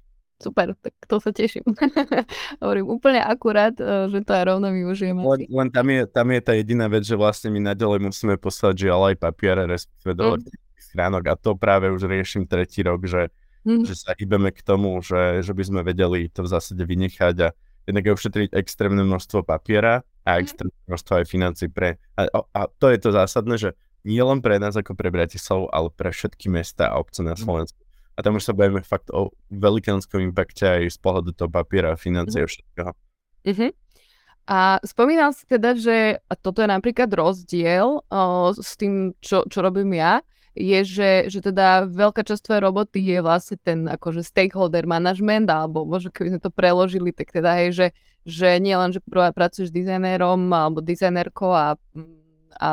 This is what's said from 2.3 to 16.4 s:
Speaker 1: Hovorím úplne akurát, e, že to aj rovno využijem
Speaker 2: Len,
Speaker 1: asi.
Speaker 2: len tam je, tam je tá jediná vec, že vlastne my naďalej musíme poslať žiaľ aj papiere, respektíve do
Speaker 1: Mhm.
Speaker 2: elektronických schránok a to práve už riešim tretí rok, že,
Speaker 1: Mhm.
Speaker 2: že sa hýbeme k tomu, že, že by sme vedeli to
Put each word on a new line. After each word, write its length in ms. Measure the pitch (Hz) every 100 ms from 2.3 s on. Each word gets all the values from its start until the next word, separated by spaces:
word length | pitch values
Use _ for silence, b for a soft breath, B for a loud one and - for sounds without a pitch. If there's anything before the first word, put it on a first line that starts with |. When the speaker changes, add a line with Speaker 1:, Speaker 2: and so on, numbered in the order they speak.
| B B 294
Speaker 1:
Hovorím 240 | 202 202 196
úplne 320 | 233 277 254
akurát, 560 | - 233 233 208 214 -
e, 320 | 208 196 190
že 160 | 196
to 80 | 202
aj 120 | 196
rovno 280 | 180 190 196
využijem 480 | 185 180 196 185 180
Speaker 2:
Len, 240 | 175 135
Speaker 1:
asi. 80 | 135
Speaker 2:
len 160 | 127 131
tam 180 | 120 131
je, 120 | 135 -
tam 200 | - 120
je 80 | 127
tá 120 | -
jediná 360 | 110 107 120 110
vec, 160 | 107
že 80 | 104
vlastne 400 | 110 107 104 113
my 80 | 104
naďalej 400 | 101 101 110 101
musíme 400 | 98 98 110 98
poslať 480 | 101 - 104 95 98
žiaľ 240 | 90 98
aj 40 | 95
papiere, 480 | 82 82 101 95 87
respektíve 480 | 87 - _ 95 87
do 80 |
Speaker 1:
Mhm. 40 | 107
Speaker 2:
elektronických 480 | 120 240 - _ _
schránok 440 | - - 90 95 82
a 60 | 82
to 140 | 113 95
práve 260 | 107 98 95
už 160 | 92 95
riešim 400 | 95 92 104 92
tretí 320 | 90 90 -
rok, 240 | 90 87
že, 240 | 92 90 85 _ _ _ 214
Speaker 1:
Mhm. 160 | 233
Speaker 2:
že 100 | 226
sa 220 | 95 - -
hýbeme 320 | 98 101 98
k 160 | -
tomu, 320 | - 98 101 92
že, 400 | 87 90 90 87
že 80 | 92
by 80 | 95
sme 200 | 95 95
vedeli 480 | 87 87 90 90 85
to 80 | -